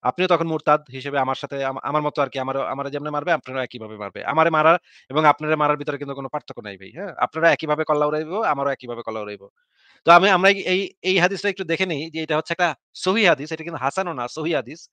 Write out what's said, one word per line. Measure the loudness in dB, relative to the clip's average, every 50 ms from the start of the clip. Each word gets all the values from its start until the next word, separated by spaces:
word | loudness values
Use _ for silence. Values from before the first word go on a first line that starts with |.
| 0
আপনিও | -2 0 0 2 2
তখন | 2 2 2
মুরতাদ | 0 -2 -2 2 2 2 2 2 _
হিসেবে | -14 -10 -8 -4 -2 -2
আমার | 0 0 -2
সাথে | -4 -6 -8 -6 -4 -4
আমা-, | -4 -4 -6 -6
আমার | -2 -2 0 -2
মতো | -2 0 0 -2
আরকি | -2 -2 -6
আমারও, | -4 -4 -4 -4
আমারে | -4 -4 -4 -6 -6 -6
যেমনে | -6 -6 -8 -6
মারবে | -6 -6 -2 0 -2
আপনারও | -2 _ -6 -6 -6
একইভাবে | -6 -6 -8 -12 -12 -12 -10
মারবে। | -10 -10 -10 _ -8 -6
আমারে | -2 2 2 2 4
মারা | 4 4 4 4 4 4 _ _ _ -20 _ _
এবং | -2 2 4
আপনারে | 4 4 4 2 -2 0
মারার | 2 2 2 2
ভিতরে | 0 -2 -6 -6 -6
কিন্তু | -8 -10 -10
কোনো | -10 -10 -8
পার্থক্য | -8 -8 -10 -10 -16 -12
নাই | -10 -12 -12
ভাই, | -12 -14 -18 -14
হ্যাঁ? | -12 -12 -12 -4
আপনারা | -2 -2 -2 _ 2 4 4 4
একইভাবে | 4 2 -2 0 0 2
কল্লা | 0 2 2 2
উড়াইবো, | 0 0 -2 -4 -4 -4 -4 -2
আমারও | -2 -2 0 0 -2
একইভাবে | -2 -4 -6 -10 -10 -8 -8
কল্লা | -6 -6 -6
উড়াইবো। | -6 -8 -10 -12 -14 -20 _ _ _ _ _ _ _ _ _ _ _
তো | 8 8
আমি, | 8 8 6
আমরা | 4 6 6 4
এই, | 4 4
এই, | 0 0 0 0 -2 -4 _ _ -4
এই | 0 2 2
হাদিসটা | 2 2 0 0 -4 -4
একটু | -4 -4 -4
দেখে | -4 0 -2 0
নেই | -2 -2 -4 -6 -6
যে | -6 -8 -4
এটা | -2 -2
হচ্ছে | -2 -2 -4 -2
একটা | 0 0 -2 -2 _ _ _ _
সহিহ | -6 -2 0 0 4 4 4
হাদিস, | 4 4 0 -10 -8
এটা | -10 -8
কিন্তু | -10 -8 -2
হাসানও | -2 -2 -2 -2 -4 -4 -4
না, | -4 -6 -6
সহিহ | -6 -6 -4 -2 -2
হাদিস। | -2 -2 -4 -12 -16 -18 -20